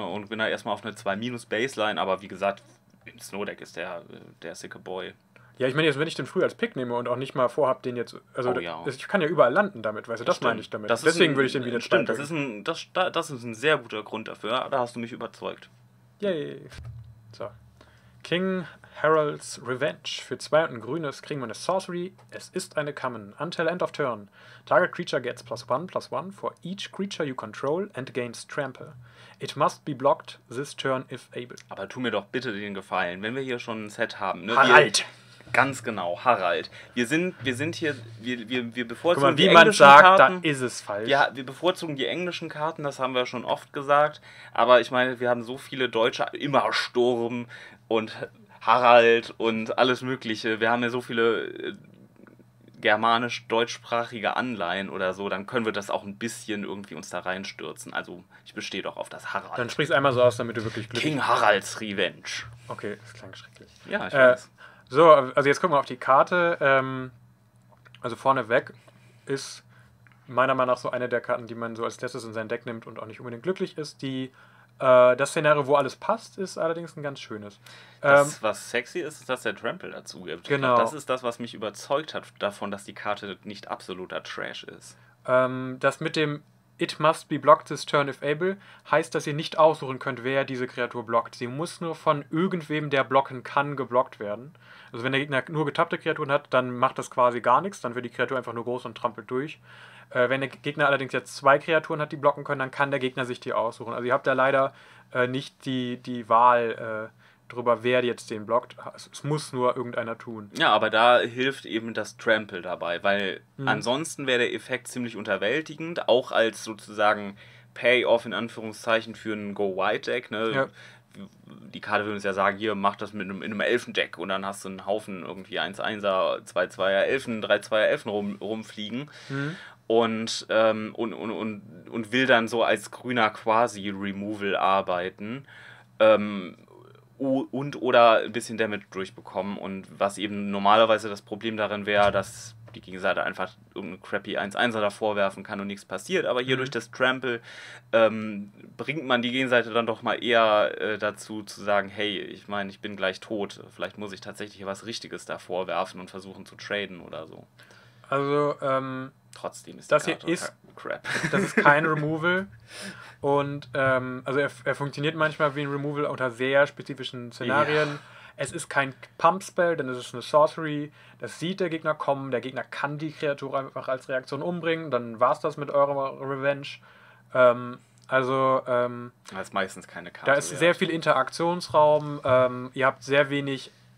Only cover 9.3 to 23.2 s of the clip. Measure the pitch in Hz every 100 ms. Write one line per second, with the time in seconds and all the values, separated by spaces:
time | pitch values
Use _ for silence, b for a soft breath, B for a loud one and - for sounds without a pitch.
9.3 | 156 123 160 202 117 110 107 113 113 120
10.3 | - 120 113 - 113 104 113 147 170 160
11.3 | 135 131 135 120 120 - 185 117 113 147
12.3 | 160 139 104 104 165 - 180 180 160 156
13.3 | 131 120 110 143 151 117 107 104 110 107
14.3 | 90 107 127 - 139 120 123 117 117 113
15.3 | - 92 - - _ _ _ _ _ 202
16.3 | 165 143 139 143 - - - - - -
17.3 | - 107 - - - b b b b -
18.3 | 175 190 185 160 B - - 151 156 151
19.3 | 151 - - 120 127 151 170 - - -
20.3 | 127 - 151 160 123 110 160 147 - -
21.3 | 147 117 - - 190 190 175 180 - -
22.3 | 104 - 185 - - 147 143 127 117